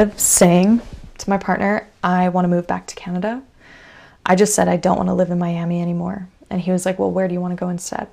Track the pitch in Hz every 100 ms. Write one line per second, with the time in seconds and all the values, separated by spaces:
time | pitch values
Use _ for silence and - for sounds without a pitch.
0 | 214 - - - 180 175 196 233 - -
1 | - - - 196 196 185 202 208 - _
2 | 185 180 180 180 180 175 175 180 - -
3 | - 180 202 247 269 _ - - - -
4 | - _ - 185 208 - 180 180 185 185
5 | 185 185 180 175 175 170 170 175 175 175
6 | 175 196 185 _ - 180 175 180 190 185
7 | 196 180 185 180 180 175 180 175 - -
8 | -